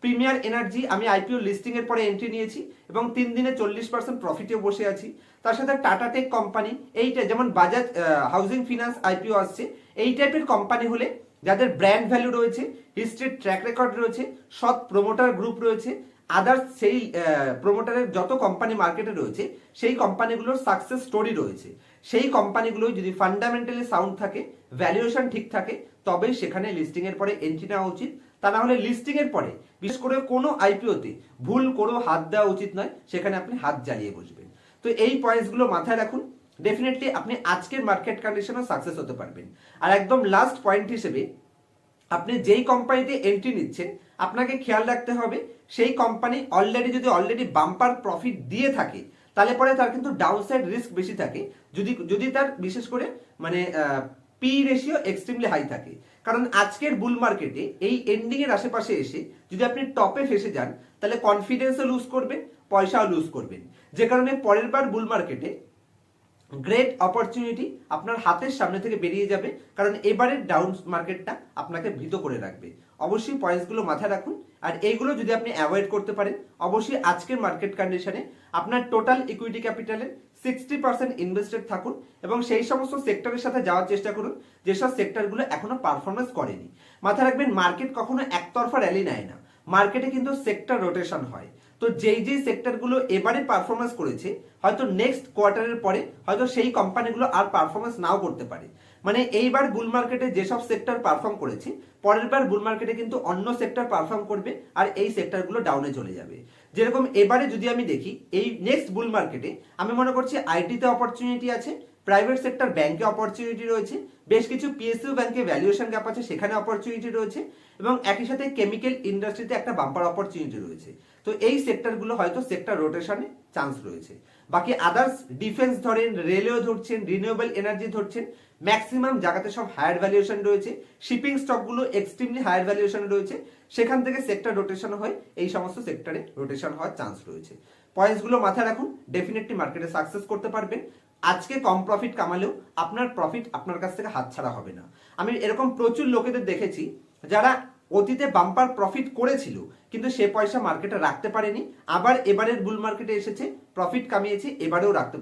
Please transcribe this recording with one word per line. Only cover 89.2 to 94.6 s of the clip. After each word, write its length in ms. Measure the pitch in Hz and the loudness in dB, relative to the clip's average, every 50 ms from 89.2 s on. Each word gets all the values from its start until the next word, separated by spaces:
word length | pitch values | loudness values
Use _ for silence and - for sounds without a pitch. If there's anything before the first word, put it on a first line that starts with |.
| 104 92 | -8 -10
না, 60 | - - - _ _ _ - 165 185 | -14 -18 -20 _ _ _ -4 2 6
মার্কেটে 340 | 196 202 202 202 254 254 262 262 | 6 6 6 4 0 -2 -2 -2
কিন্তু 160 | 254 247 277 277 269 - | -2 -2 -2 -2 -2 -2
সেক্টর 300 | 226 196 - - - 254 220 185 | -2 -2 -2 0 -2 0 0 2
রোটেশন 360 | 175 - 185 170 - 170 147 131 123 | 0 0 -2 -2 -2 -4 -6 -6 -8
হয়। 160 | 117 90 - - - - _ _ _ - | -10 -14 -16 -18 -20 -20 _ _ _ -2
তো 80 | 233 233 - - | 0 0 0 4
যেই 180 | 214 220 214 233 226 | 4 4 4 4 2
যেই 140 | 269 277 277 - 240 | 0 0 0 0 0
সেক্টরগুলো 480 | 202 - - 247 240 - 254 240 254 262 254 - 185 | -2 -2 -2 -4 -4 -2 0 2 2 2 2 2 2
এবারে 240 | 190 - 226 240 277 269 - | 2 2 2 0 0 2 2
পারফরমেন্স 420 | 220 185 160 - 151 233 240 247 - - | 2 2 2 0 -2 -2 -2 -4 -4 -4
করেছে, 280 | 151 131 117 - - 190 - - - - _ - | -4 -4 -4 -4 -6 -8 -8 -8 -12 -20 _ 0